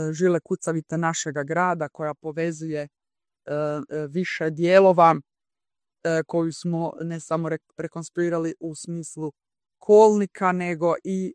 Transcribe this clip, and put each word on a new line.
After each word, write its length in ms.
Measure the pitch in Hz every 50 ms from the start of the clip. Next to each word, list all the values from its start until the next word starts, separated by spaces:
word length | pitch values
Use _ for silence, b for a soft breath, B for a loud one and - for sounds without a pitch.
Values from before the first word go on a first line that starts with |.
| 160 156 160
žile 260 | 151 180 180 175 160
kucavice 580 | - - 185 - - 175 160 160 156 - 165
našega 460 | 165 170 165 165 - - 160 139 147 139
grada 460 | 139 160 170 180 180 175 165 156 143
koja 240 | - - 160 151 143
povezuje, 680 | - - 160 147 160 165 170 160 151 160 160 151 147
e, 80 | 147 147 _ _ _ _ _ _ _ _ _ _ _ - 147 147 151 147 147 151 - -
e, 180 | 143 151 151
više 420 | 143 143 175 180 - - - 160 160
dijelova, 640 | 156 147 170 170 185 190 196 190 180 170 170 165 160 147 - _ _ _ _ _ _ _ _ _ _ _ _ _ _ _ -
e, 200 | 165 165 160 156
koju 260 | - - 170 165 165 156
smo 400 | - - 175 170 165 165 160 - -
ne 180 | 165 165 170 160
samo 300 | - - 160 165 165 156
re-, 80 | 160 156 _ _ _
rekonstruirali 760 | - 160 165 - 175 160 - - 175 175 175 170 165 165 165 - -
u 160 | - 165 156
smislu 560 | - - 175 170 170 156 - - 156 156 147 - _ _ _ _ _ _ _ _
kolnika, 720 | _ _ - 208 214 220 214 214 208 202 185 - - 196 185
nego 440 | 180 180 180 175 175 156 165 170 160 - -
i, 300 | 185 190 190 190 180